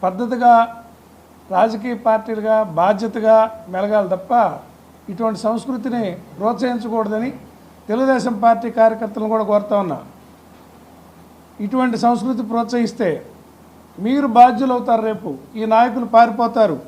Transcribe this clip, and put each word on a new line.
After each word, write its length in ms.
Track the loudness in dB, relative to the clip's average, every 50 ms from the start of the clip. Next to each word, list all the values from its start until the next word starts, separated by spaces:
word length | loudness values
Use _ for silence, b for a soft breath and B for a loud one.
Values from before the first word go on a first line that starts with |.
| -2
పద్ధతిగా, 500 | -4 -4 -4 -6 -4 -4 2 6 6 6 6 6 2 -4 -16 -20 -20 -20 -20 -20 -20 -20 -20 -20 -20 -20 -20 -14 -4 0
రాజకీయ 400 | 2 2 2 0 -4 -6 -6 -8 -4 0 0
పార్టీలుగా, 480 | 0 0 0 -4 -8 -6 0 0 2 0 0 -2 -2 0
బాధ్యతగా 560 | 0 2 0 0 -2 -6 -6 -2 2 4 6 6 4 2 -2 -12 -16 -10 -6
మెలగాలి 340 | -6 -4 0 0 0 0 0 -4
తప్ప, 180 | -6 -4 -2 0 0 2 0 -2 -6 -16 -20 -20 -20 -20 -20 -20 -20 -16 -16 -10
ఇటువంటి 260 | -4 -4 -4 -4 -2 -4
సంస్కృతిని 580 | -4 -4 -4 -4 -6 -8 -6 -6 -6 -4 -4 -4 -6 -6 -10 -14 -20 -14 -6
ప్రోత్సహించకూడదని 920 | -4 -4 -2 -2 -2 -4 -4 -4 -6 -6 -4 -4 -4 -2 -4 -4 -4 -6 -8 -12 -18 -20 -20 -20 -20 -20 -20 -20 -8 -6
తెలుగుదేశం 460 | -2 -2 0 2 0 0 0 -4 -4 2 2
పార్టీ 240 | 2 2 2 0 -6 0 2
కార్యకర్తలను 520 | 2 2 2 0 -8 -8 -8 -6 -4 -2 -2
కూడా 100 | -2 0 0
కోరుతా 260 | 0 0 0 0 -2 -2 -2
ఉన్నా. 140 | -2 -6 -8 -10 -16 -20 -20 -20 -20 -20 -20 -20 -20 -20 -20 -20 -20 -20 -20 -20 -20 -20 -20 -20 -20 -20 -20 -20 -20 -20 -20 -20 -20 -14 -10 -8
ఇటువంటి 300 | -4 -2 0 0 0 -2 0 2
సంస్కృతి 380 | 2 2 2 -2 -4 -4 -4 -4 -4
ప్రోత్సహిస్తే 580 | -2 -4 -2 -2 -2 -2 -2 -2 -2 -2 -2 -2 -2 -4 -6 -16 -20 -20 -20 -20 -20 -20 -20 -20 -20 -20 -20 -20 -14 -8
మీరు 280 | -4 -2 -2 0 0 2 6 8
బాధ్యులు 340 | 8 8 8 2 -2 -2 -2
అవుతారు, 260 | -2 0 0 -2 0 0 -2
రేపు 220 | -6 -6 -8 -10 -12 -12 -14 -16 -10 -8
ఈ 40 | -2 2 4
నాయకులు 340 | 4 4 2 0 -4 -6 2 6
పారిపోతారు. 640 | 6 6 6 4 -2 -4 -2 2 2 2 2 0 -4 -8